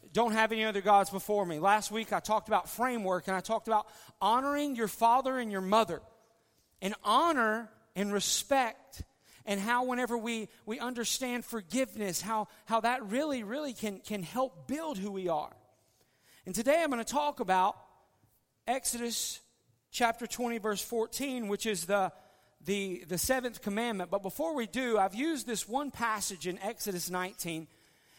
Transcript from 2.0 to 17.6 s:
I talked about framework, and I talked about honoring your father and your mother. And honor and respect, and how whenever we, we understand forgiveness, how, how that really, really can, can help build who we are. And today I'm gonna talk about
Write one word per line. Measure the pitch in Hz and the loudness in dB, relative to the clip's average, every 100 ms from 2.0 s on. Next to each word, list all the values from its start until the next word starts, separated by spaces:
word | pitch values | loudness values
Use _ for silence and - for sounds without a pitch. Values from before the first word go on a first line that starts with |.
| 220 | -2
I | 190 | -2
talked | - 214 - | 0 0 2
about | 202 175 | 0 0
framework, | - 254 240 190 180 180 | -2 -2 0 0 -2 0
and | 190 | -4
I | |
talked | 180 220 220 | -2 -4 2
about | 214 - - - - | 0 0 -10 -20 -2
honoring | 196 240 277 285 294 247 | 2 4 2 0 0 0
your | 214 | -2
father | - 226 247 262 262 | 4 6 6 4 -2
and | 226 | -2
your | 196 | -2
mother. | 190 214 214 156 - - _ _ _ _ _ - | 4 4 4 0 -10 -20 _ _ _ _ _ -8
And | 190 214 | -6 -4
honor | 208 233 339 294 226 220 226 - _ - | 2 4 6 4 4 2 -4 -16 _ -4
and | 202 | 0
respect, | 202 - - - 277 240 - - - - _ _ - - | 0 0 0 2 2 2 -2 -16 -16 -16 _ _ -12 -4
and | 202 | -2
how | 202 247 | 2 2
whenever | 254 247 247 233 | 2 0 0 -2
we, | 220 226 208 - - | -2 -4 -6 -10 -8
we | 247 | -6
understand | - 240 220 - 254 247 233 | -6 -4 -2 -2 -2 -4 -4
forgiveness, | 233 170 214 262 - 202 165 | -8 -4 -2 -2 -2 -4 -4
how, | 185 220 208 - - | -2 -2 -4 -8 -2
how | 226 | 0
that | 226 254 214 | 2 0 -2
really, | 233 311 262 | -2 0 -2
really | 202 262 302 | -4 -6 -6
can, | 226 214 190 | -6 -6 -6
can | - 214 | -6 -6
help | 170 240 262 160 135 | -4 -2 -4 -4 -8
build | 277 320 220 | -6 -4 -6
who | 202 | -6
we | 196 175 | -4 -2
are. | 156 - - _ _ _ _ _ _ _ - - | -2 -4 -12 _ _ _ _ _ _ _ -18 -8
And | 185 | -2
today | 233 320 | 2 4
I'm | 320 | 4
gonna | 247 | 0
talk | 226 269 294 285 | -2 0 0 0
about | 196 185 | 2 4